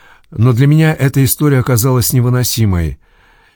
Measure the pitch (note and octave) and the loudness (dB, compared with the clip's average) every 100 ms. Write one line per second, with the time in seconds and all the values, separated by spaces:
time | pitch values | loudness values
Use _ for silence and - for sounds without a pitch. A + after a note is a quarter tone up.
0 | - - - G#2 B2 A2+ C#3+ D#3 D#3+ - | -20 -20 -12 -2 0 2 2 2 2 0
1 | C3+ C#3 C3 - D3+ C3+ A#2+ A#2 G#2+ B2+ | -2 0 0 0 0 0 0 0 0 0
2 | - B2+ A#2+ B2 A#2+ - G#2+ F2+ D#2+ - | 0 0 0 -2 -2 -2 0 0 -4 -8
3 | _ _ _ _ _ | _ _ _ _ _